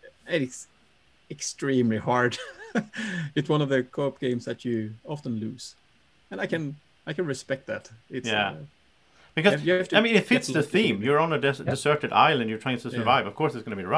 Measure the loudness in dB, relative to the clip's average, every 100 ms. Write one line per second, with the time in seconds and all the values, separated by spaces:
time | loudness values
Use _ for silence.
0 | -16 _ -6 -4 -4 -8 -20 _ _ _
1 | _ _ -18 -12 -10 -4 0 4 4 2
2 | 2 2 2 0 -12 -16 -6 -4 -4 -8
3 | -6 -6 -4 -4 0 0 2 0 0 -4
4 | -4 -2 -4 -4 -6 -8 -4 -2 -4 -10
5 | -10 -10 -6 -6 -6 -10 -16 -20 _ _
6 | _ _ -14 -8 -4 -4 -4 -10 _ _
7 | -10 -6 -4 -4 -4 -6 -4 -10 -10 -20
8 | -12 -8 -2 0 0 -4 -16 _ _ _
9 | _ _ -8 2 2 2 2 0 4 2
10 | 4 2 4 0 2 -2 2 2 2 2
11 | 2 4 4 2 0 0 -4 -2 2 0
12 | 2 6 6 4 0 -4 -4 -4 -4 -2
13 | 2 2 2 -2 -2 -2 -8 -8 0